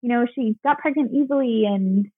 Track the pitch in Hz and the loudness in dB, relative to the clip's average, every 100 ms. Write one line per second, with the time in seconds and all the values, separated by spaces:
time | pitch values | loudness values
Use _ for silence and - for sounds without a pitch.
0 | 247 240 240 - 233 220 277 294 311 285 | 0 0 0 -2 -4 -2 -2 0 0 -2
1 | 254 254 277 277 262 226 214 196 190 190 | 0 0 0 0 0 0 0 0 0 0
2 | 202 | -2